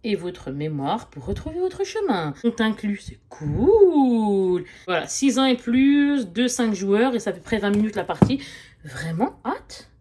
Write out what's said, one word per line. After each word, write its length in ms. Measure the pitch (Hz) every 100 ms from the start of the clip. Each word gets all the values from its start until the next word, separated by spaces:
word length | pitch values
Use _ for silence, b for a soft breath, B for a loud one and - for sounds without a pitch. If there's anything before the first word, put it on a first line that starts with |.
et 120 | 226 196
votre 340 | 175 180 -
mémoire 600 | 139 156 147 139 226 -
pour 140 | - 120
retrouver 340 | 101 311 330
votre 240 | 370 359 392
chemin. 480 | 440 392 196 156 -
On 60 | 240
t'inclut, 480 | 233 220 214 208 202
c'est 220 | - - _
cool. 1400 | - 151 165 277 440 381 311 262 233 214 196 185 180 - B -
Voilà, 180 | 175 -
six 320 | - 277 233
ans 80 | 269
et 100 | 247
plus, 760 | - 247 277 285 285 285 196
de 160 | 196 247
cinq 260 | 247 226
joueurs, 400 | 196 196 202 262
et 60 | 233
ça 120 | 202
fait 100 | 175
près 180 | - 220
vingt 100 | 202
minutes 260 | 208 214 202
la 80 |
partie. 380 | 175 165 - 269 B B B B
Vraiment 560 | 147 127 160 165 269 - -
hâte. 420 | 440 - - - _